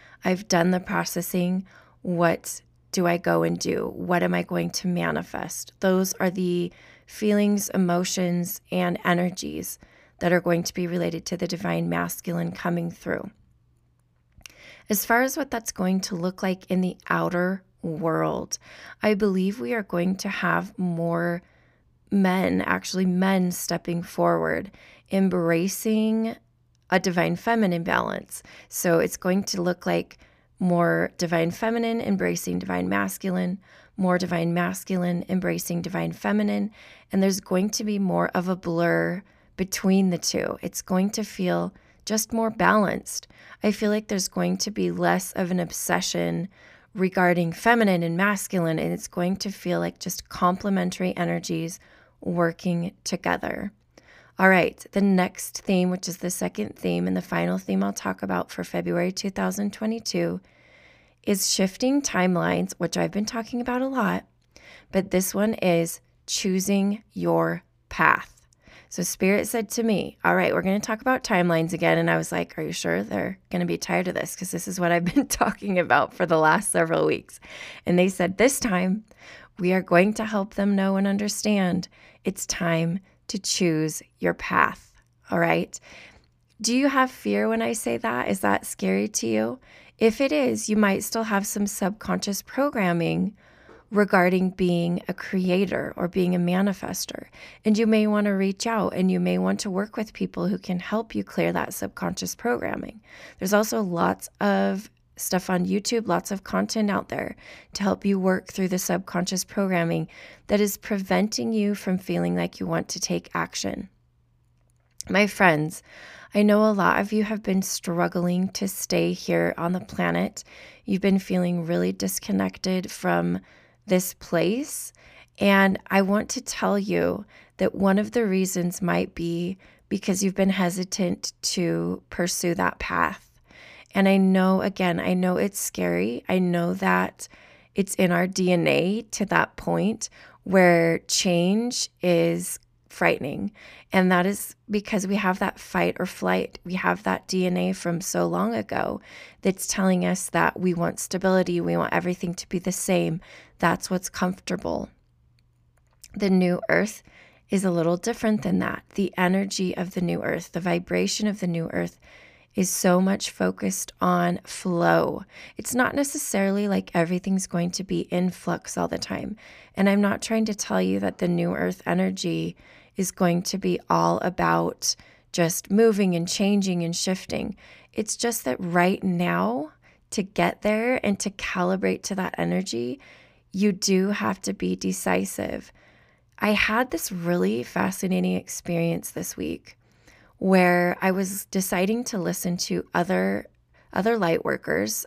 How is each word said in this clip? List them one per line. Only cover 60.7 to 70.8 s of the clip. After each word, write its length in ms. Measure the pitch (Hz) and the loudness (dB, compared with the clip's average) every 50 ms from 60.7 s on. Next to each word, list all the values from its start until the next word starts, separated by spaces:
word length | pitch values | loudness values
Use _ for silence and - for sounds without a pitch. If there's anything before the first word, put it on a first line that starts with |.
| - - - - - _ _ _ _ _ _ | -20 -20 -20 -20 -20 _ _ _ _ _ _
is 280 | - 202 190 - - | -2 -2 0 0 0
shifting 480 | - - 190 190 - - 254 254 277 285 | 0 0 0 0 0 -2 0 0 2 2
timelines, 720 | 277 - - 185 180 185 180 170 165 175 175 175 180 190 - - | 0 0 0 2 2 2 2 2 2 2 2 0 0 -2 -4 -4
which 180 | 180 165 - | -4 -2 0
I've 140 | 180 170 165 | -2 -2 0
been 160 | 175 202 214 | -2 -4 -4
talking 340 | 220 - 226 226 - 254 240 | -4 -4 -6 -6 -6 -6 -6
about 220 | 240 254 247 247 | -4 -4 -2 -2
a 60 | 262 269 | -2 -2
lot, 360 | 269 254 214 185 175 185 - _ _ _ _ _ _ - - - - - - _ | 0 0 0 0 0 -2 -6 _ _ _ _ _ _ -20 -20 -20 -20 -20 -14 _
but 200 | - 190 190 - | -2 -2 0 2
this 240 | - 185 190 - - | 0 0 0 0 0
one 180 | 196 208 220 220 | 0 0 0 0
is 460 | - - 185 170 170 165 165 - - _ _ _ _ _ | 2 2 4 4 4 2 0 -4 -10 _ _ _ _ _
choosing 760 | - - - - 196 185 190 185 202 202 196 196 202 202 214 - _ | -6 -6 -2 0 0 0 0 0 2 2 2 2 2 0 -4 -8 _
your 500 | - 190 170 170 165 165 165 165 170 170 - _ _ _ _ _ | -8 -2 0 2 2 2 2 0 -2 -4 -8 _ _ _ _ _
path. 460 | - - 165 147 - - - - _ _ _ _ _ _ _ - - - - _ | -2 4 6 6 6 4 2 -6 _ _ _ _ _ _ _ -20 -20 -20 -20 _
So 140 | - - | -8 -6
Spirit 440 | 175 - - - 190 190 202 208 - | -6 -6 -4 0 2 2 2 2 0
said 220 | 208 - 233 214 - | -2 -4 -4 -4 -4
to 120 | - 240 | -4 -2
me, 340 | 226 226 208 170 - - - _ - | 0 2 0 0 -2 -4 -6 _ 2
"All 100 | 175 175 | 2 4
right, 200 | 185 175 - - | 4 4 2 2
we're 80 | 175 | 0
gonna 180 | 175 190 190 - | 0 0 0 -2